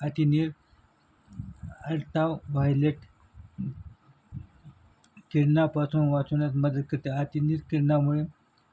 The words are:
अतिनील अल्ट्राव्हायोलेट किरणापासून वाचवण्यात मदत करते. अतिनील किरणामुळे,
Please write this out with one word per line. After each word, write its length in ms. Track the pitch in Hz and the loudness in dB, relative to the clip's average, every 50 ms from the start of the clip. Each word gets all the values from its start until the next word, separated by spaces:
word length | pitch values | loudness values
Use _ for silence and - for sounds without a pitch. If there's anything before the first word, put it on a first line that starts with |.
अतिनील 500 | 143 147 139 - 156 147 147 156 160 156 151 _ _ _ - _ _ _ _ _ _ _ _ _ _ - - - - - - - - - - - - | -8 -6 -2 2 2 4 4 2 0 -2 -4 _ _ _ -20 _ _ _ _ _ _ _ _ _ _ -20 -16 -16 -14 -14 -14 -16 -16 -16 -16 -12 -8
अल्ट्राव्हायोलेट 1120 | 147 160 156 - - - 160 160 165 156 - - - 143 139 139 143 143 139 147 151 143 - - - _ _ _ _ - - - - - - - 131 - - - - - _ _ _ _ _ _ - - - - - _ - - - - _ _ _ _ _ _ _ _ - - _ | -6 -6 -6 -6 -4 -2 0 0 0 -2 -6 -8 -4 -2 0 2 2 2 4 2 2 0 -2 -12 -20 _ _ _ _ -20 -20 -20 -18 -12 -10 -10 -10 -10 -12 -18 -20 -20 _ _ _ _ _ _ -18 -16 -16 -16 -18 _ -20 -20 -20 -20 _ _ _ _ _ _ _ _ -20 -10 _
किरणापासून 760 | - 151 147 147 151 156 160 147 - 151 147 143 - 156 147 | 2 2 4 4 4 4 4 2 0 -2 -2 0 0 2 2
वाचवण्यात 440 | 143 143 143 139 - 147 147 147 143 131 | 2 2 0 0 0 0 0 0 0 0
मदत 260 | 143 139 143 135 139 139 - | 0 0 0 0 -2 -4 -4
करते. 180 | 147 131 - 139 | -6 -6 -4 -4
अतिनील 500 | 135 143 143 - - 151 147 151 160 156 - - | -4 -4 -4 -4 -2 -2 0 0 0 -2 -4 -2
किरणामुळे, 540 | 160 151 143 147 151 147 143 143 147 151 156 156 - _ _ _ _ _ _ _ | 0 2 2 4 4 4 4 2 2 0 -2 -4 -8 _ _ _ _ _ _ _